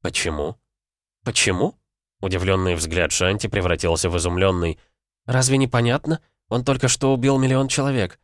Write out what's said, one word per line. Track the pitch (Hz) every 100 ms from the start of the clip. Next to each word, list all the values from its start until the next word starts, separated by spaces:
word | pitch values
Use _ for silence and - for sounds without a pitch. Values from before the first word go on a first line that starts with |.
«Почему?» | 87 - 87 76 73 - _ _ _ _ _ _
«Почему?» | - - - 92 156 - _ _ _ _
Удивленный | 98 92 92 95 92
взгляд | 85 82 85 80
Шанти | - 92 104 104
превратился | 104 90 82 87 82 90
в | 85
изумленный. | 87 90 95 92 85 76 _ _ _ _ -
«Разве | 127 127 135
не | 131
понятно? | 120 120 135 147 160 _ _ _
Он | 120
только | 123 131 131
что | - 135
убил | 131 135 135
миллион | 131 131 135
человек». | - 139 131 90 -